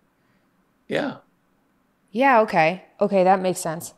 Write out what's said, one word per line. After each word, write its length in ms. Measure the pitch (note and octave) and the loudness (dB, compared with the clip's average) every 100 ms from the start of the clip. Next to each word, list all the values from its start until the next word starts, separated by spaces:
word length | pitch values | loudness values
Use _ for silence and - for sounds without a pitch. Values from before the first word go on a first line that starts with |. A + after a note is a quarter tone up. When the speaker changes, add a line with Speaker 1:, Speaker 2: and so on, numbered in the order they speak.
| _ _ _ _ _ _ _ _ - | _ _ _ _ _ _ _ _ -8
Speaker 1:
Yeah. 300 | - C#4+ - _ _ _ _ _ _ _ _ _ | -6 -6 -10 _ _ _ _ _ _ _ _ _
Speaker 2:
Yeah, 300 | G#3+ C#4 A#3+ | -2 2 4
okay. 440 | G#3+ F#3+ D#3+ F#3 - - | 2 2 0 -2 -10 -4
Okay, 220 | G3+ G3 | 0 2
that 180 | F3+ G3 | 2 2
makes 180 | F#3 F3+ | 0 -4
sense. 340 | F3 D#3+ - | -6 -10 -12